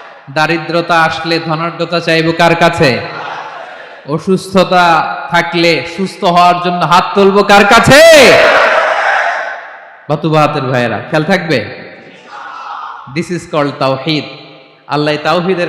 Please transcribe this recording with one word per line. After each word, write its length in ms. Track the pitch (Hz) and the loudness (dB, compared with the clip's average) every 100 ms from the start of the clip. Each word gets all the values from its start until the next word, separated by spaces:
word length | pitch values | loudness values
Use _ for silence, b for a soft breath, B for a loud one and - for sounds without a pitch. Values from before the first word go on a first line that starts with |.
| - - - | -20 -20 -8
দারিদ্রতা 720 | 143 156 165 160 170 170 170 | -2 -2 -2 -2 -4 0 2
আসলে, 380 | 160 - 165 165 | 2 -2 -4 -4
ধনাঢ্যতা 600 | 165 156 170 165 165 170 | -2 -4 -4 -6 -4 -4
চাইবো 320 | 165 165 160 | 0 0 0
কার 240 | 165 170 165 | 2 2 4
কাছে? 440 | 170 - 147 113 - - - - - - - - - - - | 2 2 0 0 -6 -12 -12 -12 -14 -16 -18 -18 -20 -20 -8
অসুস্থতা 1080 | 156 190 185 - 196 175 180 175 160 147 - - | -6 -2 -2 0 0 2 2 4 2 0 -6 -2
থাকলে 580 | 170 170 170 170 151 127 - | -2 0 0 0 0 -4 -6
সুস্থ 260 | 190 - | -8 -2
হওয়ার 320 | 190 175 175 175 | 0 4 4 2
জন্য 120 | 180 175 | -2 -2
হাত 360 | 160 175 - 202 | 2 2 2 2
তুলবো 280 | 196 196 | 4 4
কার 220 | 202 202 202 | 4 4 6
কাছে? 360 | 202 - 277 330 311 220 - - - - - - - - - - - - - - - - - - | 4 6 8 8 8 6 6 4 2 2 0 -2 -2 -2 -2 -4 -6 -10 -12 -18 -20 -20 -20 -6
বাতুবাহাতের 540 | 151 160 156 147 147 | -4 0 2 2 0
ভাইয়েরা, 340 | 127 127 120 101 | -2 -2 -2 -4
খেয়াল 260 | - 156 | -4 -4
থাকবে। 640 | 156 185 165 127 - - - - - - - - - - - - - - - 143 | 0 -2 0 -4 -4 -12 -18 -20 -20 -20 -20 -18 -16 -16 -14 -14 -14 -16 -10 -8
This 140 | 175 | -6
is 100 | 175 - | -8 -4
called 180 | 160 143 131 | -2 -2 -2
তাওহীদ। 440 | 135 131 165 147 - - - - - _ - | -4 -4 -4 -6 -6 -16 -20 -20 -20 _ -8
আল্লাহ 280 | 147 151 151 | -4 -2 -4
তাওহীদের 440 | 156 175 175 175 | -2 -2 -2 -2